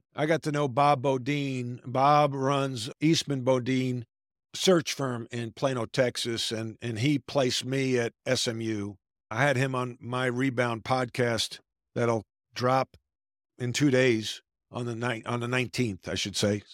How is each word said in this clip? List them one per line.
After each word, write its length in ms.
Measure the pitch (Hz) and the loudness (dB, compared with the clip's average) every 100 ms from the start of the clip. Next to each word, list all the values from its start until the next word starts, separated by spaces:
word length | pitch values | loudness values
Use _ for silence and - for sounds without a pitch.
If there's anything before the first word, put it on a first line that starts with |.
| _ 120 | _ -4
I 100 | 151 | 0
got 160 | 160 | 0
to 100 | 151 | 0
know 160 | 147 147 | 0 0
Bob 360 | 120 143 143 | 4 4 4
Bodine, 800 | 135 135 123 147 139 131 120 123 127 | 2 0 -2 -2 -2 -4 -6 -10 -4
Bob 480 | 127 139 147 147 | 2 6 6 4
runs 560 | 135 135 139 139 127 113 - | 2 0 2 0 -4 -8 0
Eastman 440 | 156 165 - 139 | 2 2 0 0
Bodine 640 | 123 131 123 131 131 123 113 _ _ _ _ - | 2 2 2 0 0 -4 -8 _ _ _ _ 0
search 360 | 190 175 - | 4 4 2
firm 360 | - 135 120 113 | -4 -4 -4 -6
in 220 | 120 117 | -6 -8
Plano, 340 | - 139 127 110 | -2 -2 -2 0
Texas, 640 | - 123 - 120 113 - | 2 2 0 -4 -4 -4
and, 280 | 110 113 - | -4 -6 -8
and 160 | 120 110 | -6 -2
he 220 | 135 147 | 0 0
placed 440 | - 143 131 - | 0 0 0 -2
me 360 | 123 135 131 123 | -2 -2 0 0
at 120 | 117 - - | 0 -4 -2
S 220 | 127 - | 0 0
M 120 | 113 | -2
U. 360 | 113 107 101 98 _ _ _ | -4 -4 -6 -12 _ _ _
I 140 | 110 | 0
had 120 | 143 127 | 2 2
him 200 | 135 127 | 0 -2
on 240 | 123 - | -4 -8
my 240 | 117 127 127 | -6 -2 -2
Rebound 580 | 123 135 120 123 113 | 0 0 0 -2 -2
podcast 760 | - 127 123 - 120 113 - - _ _ _ | -2 -2 -2 -2 0 0 -4 -8 _ _ _
that'll 300 | - 117 113 - _ _ - | -2 0 0 -4 _ _ -4
drop 420 | 123 131 120 - _ _ _ _ _ - | 2 2 0 -8 _ _ _ _ _ -8
in 120 | 123 | -6
two 200 | 117 143 | 2 4
days 500 | 127 127 110 107 - - _ _ | 6 4 2 -2 -10 -14 _ _
on 160 | 120 120 | -8 -6
the 80 | 113 | -4
ni-, 280 | 120 113 - | -4 -4 -4
on 140 | 120 | -4
the 60 | 120 | -2
nineteenth, 640 | 127 123 - 120 92 - | -2 -2 -2 -4 -4 -6
I 60 | 95 | -4
should 200 | 104 92 | -4 0
say, 280 | 104 104 - | 0 0 -6